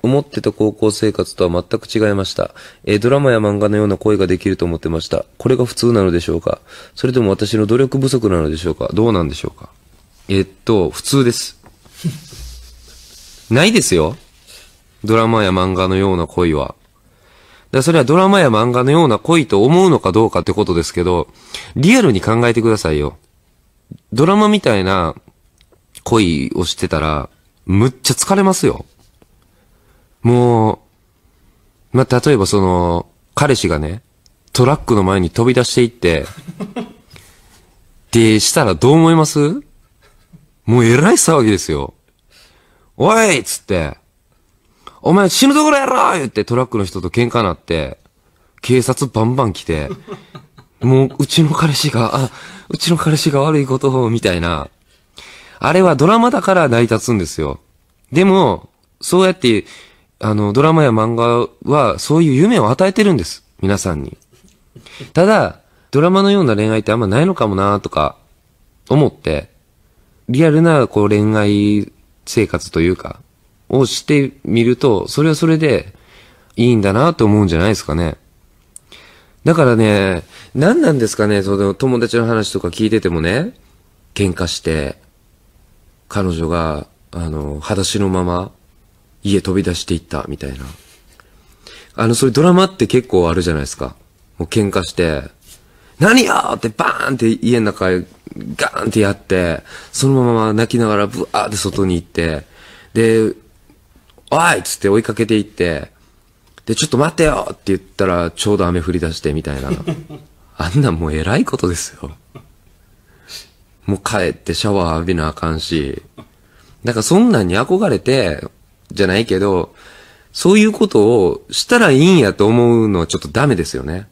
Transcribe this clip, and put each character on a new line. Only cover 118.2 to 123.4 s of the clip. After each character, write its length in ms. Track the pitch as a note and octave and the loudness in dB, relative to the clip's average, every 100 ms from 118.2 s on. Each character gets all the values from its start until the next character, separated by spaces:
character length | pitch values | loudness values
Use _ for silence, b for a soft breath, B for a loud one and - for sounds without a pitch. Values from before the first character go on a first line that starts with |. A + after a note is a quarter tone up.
| F#2+ D2 - _ _ _ _ | -2 -4 -10 _ _ _ _
じ 120 | F2 | -4
ゃ 20 | F#2 | 0
な 100 | F#2+ | 0
い 100 | A#2 | 0
け 120 | F#2+ | -2
ど、 360 | G2+ F#2 E2 B B B B B B | 0 -2 -4 B B B B B B
そ 220 | - F3 | -4 2
う 40 | G#3 | 4
い 60 | |
う 80 | G#3+ | 4
こ 160 | G#3+ G#3 | 0 0
と 180 | A#2 G#2 A#2+ | 2 2 4
を 200 | F2+ - - | 0 -2 -8
し 140 | - | -8
た 140 | - A#3+ | 0 2
ら 120 | G#3 | 4
い 80 | C3+ | 4
い 60 | |
ん 140 | E3+ F3+ | 6 6
や 160 | G#2 | 4
と 120 | - G#2 | 2 2
思 380 | A#2+ A#2+ A#2 | 4 4 2
う 40 | A2 | 2
の 120 | F#2+ | 0
は 60 | E2 | -2
ち 100 | F#2 | -6
ょ 20 | |
っ 20 | |
と 80 | C#2+ | -4
ダ 180 | - | -2